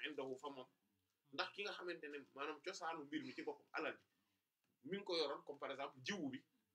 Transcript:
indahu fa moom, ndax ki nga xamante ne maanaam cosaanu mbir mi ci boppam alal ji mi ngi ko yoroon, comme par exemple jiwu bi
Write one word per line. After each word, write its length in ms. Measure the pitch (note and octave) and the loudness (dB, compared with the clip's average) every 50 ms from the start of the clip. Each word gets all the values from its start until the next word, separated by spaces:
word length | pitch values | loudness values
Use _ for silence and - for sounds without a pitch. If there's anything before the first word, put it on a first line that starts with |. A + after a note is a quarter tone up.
| A#2+ | -2
indahu 320 | D3 D3+ C#3 C3+ C3+ C3 B2 | 0 0 0 0 0 -2 -2
fa 100 | - C#3+ | -2 -4
moom, 180 | C#3 C3 B2 - _ _ _ _ _ _ _ _ _ _ _ _ - | -4 -4 -8 -10 _ _ _ _ _ _ _ _ _ _ _ _ 2
ndax 160 | D3+ F3+ F3+ | 2 2 2
ki 100 | - F#3+ G3+ | 0 -2 -2
nga 100 | G3+ F3+ | -2 -2
xamante 340 | - F#3 F3 E3+ E3 D3+ D3 | -2 -2 -2 -2 -2 -4 -4
ne 100 | D3 C#3+ C3+ - - | -4 -6 -8 -8 -4
maanaam 280 | C3+ C#3 D#3 D3+ C#3+ | -2 -2 -2 -2 -2
cosaanu 420 | - F3 F#3+ - F3 D#3+ E3 D#3+ C#3+ | -2 -4 -2 0 0 0 0 0 -2
mbir 180 | C#3+ D3+ D3+ C3 | 0 0 0 0
mi 100 | B2+ - | 0 -2
ci 100 | - D#3 | -2 -2
boppam 240 | D3+ C#3+ - - - - | -2 -2 -4 -8 -4 0
alal 240 | D3 D#3 C3+ A2+ - | 2 2 2 0 -2
ji 100 | - _ _ _ _ _ _ _ _ _ _ _ _ _ _ _ - | -6 _ _ _ _ _ _ _ _ _ _ _ _ _ _ _ -4
mi 140 | C3+ F#3 G3 | -2 -2 0
ngi 60 | G3 | 2
ko 80 | - F3 E3 | 4 6 6
yoroon, 260 | D3+ C3+ D3 E3+ - | 6 6 4 0 -2
comme 160 | - C#3 C#3 | -6 -6 -4
par 120 | D3 C3 | -2 -2
exemple 280 | C#3 C3 C#3 C#3 - C3 B2+ | 0 0 -2 -2 -4 -4 -2
jiwu 260 | - G#3 F#3+ D3+ C3+ | 0 0 2 2 0
bi 100 | B2 C3 - _ _ _ _ _ _ | 0 -2 -6 _ _ _ _ _ _